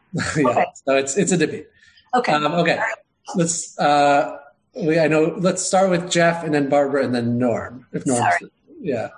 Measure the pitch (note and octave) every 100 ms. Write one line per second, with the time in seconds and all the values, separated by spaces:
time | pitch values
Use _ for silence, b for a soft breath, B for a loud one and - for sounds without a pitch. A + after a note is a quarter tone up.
0 | _ D#3+ A2+ D#3 C3+ D3+ C#3 - - C3+
1 | C#3 G3+ F#3 F3 D3+ - - b b b
2 | b B3 - D3+ D3 E3+ E3+ A#2+ A3+ -
3 | _ _ - F#3+ E3+ - - - D3+ D3
4 | C#3+ C#3+ - - - _ _ B3+ D#3+ E3
5 | D3+ D#3 E3 G3+ F3+ F3 - F#3 G3 F3
6 | F3 F3 E3+ E3+ D#3+ D3 C#3 C#3+ C#3 C3+
7 | A#2+ B2 A#2+ A#2+ B2 G#2 - - - -
8 | C#3+ A#2+ A#2+ A#2 - _ _ E4 G3 A#2
9 | G2+